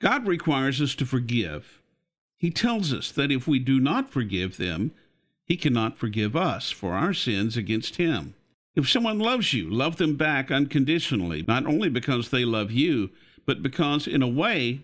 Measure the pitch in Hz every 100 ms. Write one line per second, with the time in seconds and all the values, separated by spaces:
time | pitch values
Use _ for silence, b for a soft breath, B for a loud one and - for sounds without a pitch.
0 | 196 269 220 175 165 139 135 127 143 -
1 | 123 131 120 120 87 76 - - _ _
2 | _ _ _ _ 175 - 240 226 170 123
3 | - - 139 135 143 135 127 135 131 233
4 | 269 135 107 95 92 - 92 82 127 b
5 | b b b _ - 180 151 117 113 -
6 | 113 107 107 139 180 98 - - 95 92
7 | 165 175 - 98 110 117 101 110 - -
8 | 165 120 73 - _ _ _ - 135 226
9 | 226 214 220 254 190 127 80 110 147 165
10 | 160 143 156 143 131 135 139 147 135 165
11 | - 117 87 78 90 120 - 151 202 123
12 | 123 123 117 127 120 113 104 117 160 131
13 | 92 b b b - 131 135 - 147 147
14 | - 143 127 123 208 196 120 131